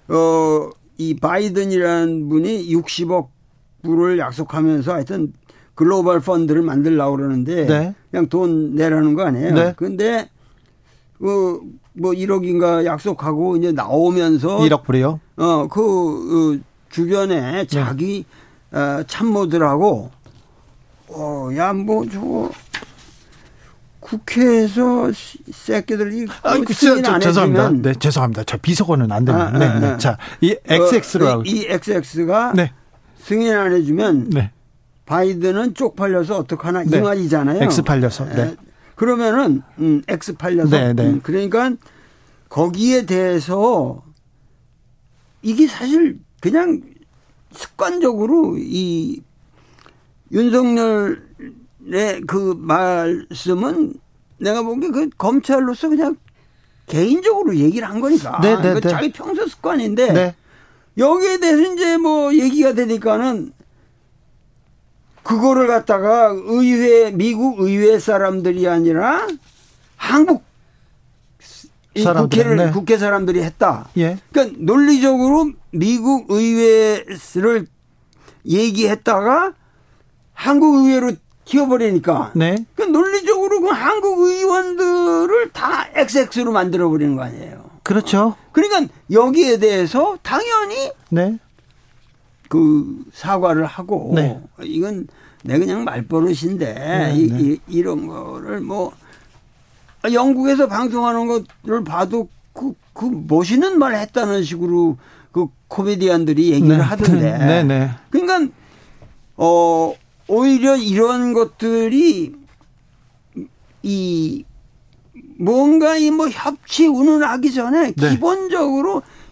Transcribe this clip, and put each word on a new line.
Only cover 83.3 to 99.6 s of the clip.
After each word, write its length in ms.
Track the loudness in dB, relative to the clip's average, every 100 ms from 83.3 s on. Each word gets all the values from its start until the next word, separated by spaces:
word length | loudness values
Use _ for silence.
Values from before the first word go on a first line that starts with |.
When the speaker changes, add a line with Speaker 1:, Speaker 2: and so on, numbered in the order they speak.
| 0 0 0
Speaker 1:
그 80 | 0
한국 520 | 0 0 0 0 2
의원들을 1300 | 2 2 0 0 -2 -2 0 0 0 0 2 0 0
다 360 | -4 -4 -4 -4
엑스엑스로 580 | -2 0 0 0 -2 -2
만들어버리는 640 | 0 0 0 0 0 0 -2
거 60 |
아니에요. 460 | -6 -12 -16 -20 -20 -14
Speaker 2:
그렇죠. 540 | -2 -2 2 2 2 -2 _
Speaker 1:
그러니까 400 | 0 2 0 -2 -6 0
여기에 480 | 2 4 4 4 4
대해서 580 | 2 2 0 0 0 -2
당연히 680 | -4 -4 0 -2 -2 -4 -8 -10 _
Speaker 2:
네. 280 | -2 0 -4 -10 _ _ _ _ _ _ _ _ _ _
Speaker 1:
그 540 | 2 4 2 0 -8 -16
사과를 520 | -12 -4 0 2 2 -2
하고 460 | -6 -6 -6 0
Speaker 2:
네. 260 | 0 0 -4 -12 -16
Speaker 1:
이건 460 | -8 -4 -4 -6 -10 _ -20 _
내 160 | -4 -2
그냥 260 | 0 -2
말버릇인데 920 | -6 -6 -4 -2 0 -2 -4 -4 -6
Speaker 2:
네, 400 | -6 -6 -2 0 2
Speaker 1:
이, 140 | 2
Speaker 2:
네. 100 | 2
Speaker 1:
이, 200 | 0 -2 -4
이런 400 | -4 -2 -4 -8
거를 540 | -12 -14 -14 -12 -10
뭐 320 | -8 -8 -8 -10 _ -20 _ _ _ _